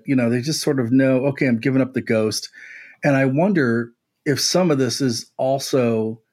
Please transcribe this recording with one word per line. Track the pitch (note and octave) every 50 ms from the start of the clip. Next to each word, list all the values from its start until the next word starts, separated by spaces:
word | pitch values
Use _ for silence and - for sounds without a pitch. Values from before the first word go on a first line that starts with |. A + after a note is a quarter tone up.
| -
you | - C#3
know, | C3 A#2+ A#2
they | A#2+ B2
just | B2 D#3 D#3 -
sort | - D#3 C#3+ C3
of | A#2+ A2
know, | B2+ C3+ C3+ C3 C3 B2+ B2+
"Okay, | C#3+ C3+ - D3+
I'm | C3 A#2+ A2
giving | - C#3 C3 C3
up | C3 B2+ -
the | A#2
ghost." | G#2 - A2+ A2 A2 G#2+ G#2 - - - - - - - - - - - - -
And | - D3+ C#3
I | C3+ C3+
wonder | C3+ C3 D3 F3 G#3 G3+ E3 C3+ A#2+ A#2 A#2 A#2 A#2 _ _ _ _ _ _ -
if | D#3 C#3 -
some | - - - F3 F#3 E3+
of | D3 C3+
this | C3 A#2+ A#2 -
is | C#3+ B2+ A2+ A#2 - _ _
also, | - C3 C3 C3+ C3+ - - - C3 A#2+ A#2 A2+ A2 A2 A2 A2+ A#2 _ _